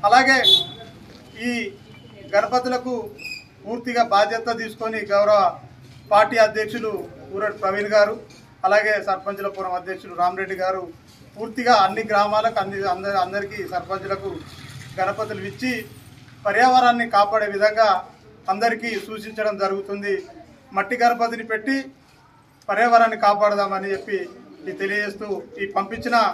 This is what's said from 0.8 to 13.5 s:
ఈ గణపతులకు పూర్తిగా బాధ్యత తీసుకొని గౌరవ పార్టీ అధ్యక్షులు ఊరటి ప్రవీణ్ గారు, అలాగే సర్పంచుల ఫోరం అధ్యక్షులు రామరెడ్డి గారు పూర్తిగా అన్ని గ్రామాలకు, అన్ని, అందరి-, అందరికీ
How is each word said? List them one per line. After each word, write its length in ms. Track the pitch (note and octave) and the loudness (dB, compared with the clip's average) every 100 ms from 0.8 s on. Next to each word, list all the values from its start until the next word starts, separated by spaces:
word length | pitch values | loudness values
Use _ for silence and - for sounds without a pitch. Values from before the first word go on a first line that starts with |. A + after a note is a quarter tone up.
| A3+ - - - - - A#3+ | -18 -20 -20 -20 -20 -8 -4
ఈ 60 | A#3+ G#3 - - - - - - G3+ | -4 -6 -10 -20 -20 -20 -20 0 0
గణపతులకు 600 | G#3+ B3 B3 B3 B3 A#3+ G#3+ - - - - - | 2 0 0 -4 -4 -6 -8 -14 -14 -14 -18 -18
పూర్తిగా 420 | G3+ A#3+ B3 A#3+ A#3 G3 | -10 -8 -4 0 2 4
బాధ్యత 420 | G#3 A3+ A#3 A3+ | 2 0 -4 -4
తీసుకొని 380 | A3+ A3 A3 A3 G3+ | -6 -6 -6 -6 0
గౌరవ 260 | G3+ G#3 G#3 F3+ - - - - - - | 2 4 4 4 0 -16 -20 -20 -20 2
పార్టీ 260 | G#3 G#3+ A#3 G#3+ | 4 4 4 4
అధ్యక్షులు 460 | G#3+ G#3+ A#3 A3 G3 - - - | 4 -4 -4 -6 -6 -10 -16 -12
ఊరటి 240 | G3 G#3 - | -4 -4 -2
ప్రవీణ్ 280 | F#3+ G3+ G#3 G#3+ | -2 -2 2 4
గారు, 200 | G#3 A#3+ - - - - F#3+ | 4 2 -12 -20 -20 -4 2
అలాగే 260 | G#3 G#3+ G#3 G3+ | 4 2 -2 -2
సర్పంచుల 420 | F#3+ G3 G3 G3 F#3+ | -4 -4 -6 -6 -6
ఫోరం 180 | F#3 F3+ | -6 -6
అధ్యక్షులు 340 | F3+ F#3 F#3 F3 | -6 -12 -10 -2
రామరెడ్డి 340 | F3+ F#3 F#3+ F#3 | -2 0 -6 -2
గారు 180 | F#3 F#3+ E3+ - - - - G#3 | -2 -2 -8 -16 -20 -20 -20 -12
పూర్తిగా 380 | A3+ A3+ A#3+ A3+ F#3+ | -10 -2 4 6 4
అన్ని 180 | G#3+ G#3+ | 0 0
గ్రామాలకు, 480 | G#3 G#3 G#3+ A3 A3+ | 2 2 2 0 -2
అన్ని, 180 | F#3+ G3 G3 | -4 -4 -4
అందరి-, 260 | F3+ G3 G3 F3+ | -2 -2 -2 -2
అందరికీ 340 | G3+ G3 | -4 -8